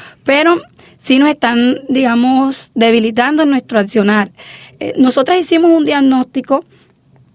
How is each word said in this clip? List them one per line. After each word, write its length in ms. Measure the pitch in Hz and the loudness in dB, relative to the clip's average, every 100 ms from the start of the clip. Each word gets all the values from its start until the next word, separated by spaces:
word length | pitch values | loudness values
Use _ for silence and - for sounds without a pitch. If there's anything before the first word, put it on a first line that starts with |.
| - - - | -20 -12 -4
Pero 360 | 277 320 349 - _ - _ | 0 0 -2 -6 _ -20 _
sí 160 | - 262 | -2 2
nos 120 | 294 | 2
están, 480 | 294 240 240 247 262 277 | 0 -2 0 0 -2 -4
digamos, 840 | 262 254 233 254 262 269 269 - - | -2 0 0 0 0 0 -4 -8 0
debilitando 680 | 226 226 220 226 247 302 | 2 2 0 -2 0 0
en 80 | 302 | 0
nuestro 280 | 269 - 226 | 0 -2 -4
accionar. 520 | 202 226 202 214 190 - - - - - | -2 0 0 0 -2 -8 -20 -20 -20 -12
Eh, 120 | - - | -6 0
nosotras 420 | 254 370 523 359 | 0 0 0 -2
hicimos 320 | 320 330 339 | 0 2 2
un 140 | 330 294 | 2 2
diagnóstico. 800 | 285 269 262 254 269 - 277 - _ _ _ _ _ _ | 0 2 0 -2 -6 -4 -4 -6 _ _ _ _ _ _